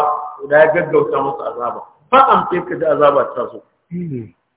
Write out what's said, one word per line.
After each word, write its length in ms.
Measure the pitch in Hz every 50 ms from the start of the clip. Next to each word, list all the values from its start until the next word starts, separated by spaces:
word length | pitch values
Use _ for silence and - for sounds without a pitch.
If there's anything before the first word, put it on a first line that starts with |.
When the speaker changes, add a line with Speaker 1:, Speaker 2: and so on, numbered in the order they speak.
| 147 147 - - - - -
Speaker 1:
to 140 | - 143 139
da 80 | 143 151
ya 80 | 156
gaggauta 520 | 156 156 175 170 151 156 147 - - 151 139
musu 240 | 135 139 - - -
azaba. 380 | 113 117 120 120 120 110 107 - - _ _ _
Fa 120 | _ 247 269 262 -
am 180 | 208 185 -
sai 160 | - 180 175 -
ka 120 | - 165
ji 100 | 139 160
azaba 400 | 156 143 139 147 143 139 135 117
ta 160 | - - 123 117
zo. 160 | - - 104 - _ _ _ _ _
Speaker 2:
Hmm. 420 | 170 180 175 165 135 120 110 - _ _ _ _ _